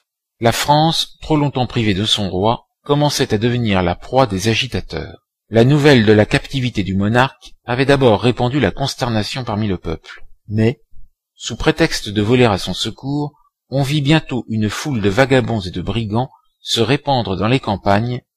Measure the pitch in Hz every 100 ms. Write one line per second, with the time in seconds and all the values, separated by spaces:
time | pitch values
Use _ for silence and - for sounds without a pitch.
0 | _ _ _ - 117 - 139 151 160 -
1 | - - - 151 143 131 120 123 107 92
2 | 107 107 95 90 107 123 _ _ - 147
3 | 147 - 131 104 120 123 113 95 90 87
4 | - 131 127 95 110 107 123 92 - 80
5 | 78 - _ _ _ 110 123 147 147 127
6 | 104 104 104 143 - 135 123 - 92 95
7 | 104 120 135 - - - - 123 131 139
8 | 127 98 120 113 123 143 98 - 135 -
9 | 120 110 101 135 120 104 107 87 87 80
10 | - - - - - 107 113 135 _ -
11 | - _ _ _ - 117 156 - 165 -
12 | 110 101 104 127 120 92 - 90 113 -
13 | 135 147 147 _ _ _ _ 135 135 151
14 | 139 156 - 127 - 110 107 - 151 120
15 | 101 101 131 131 110 113 92 90 80 117
16 | 104 110 135 _ _ _ - 120 110 143
17 | 143 131 98 95 107 131 113 98 101 101
18 | 123 123 _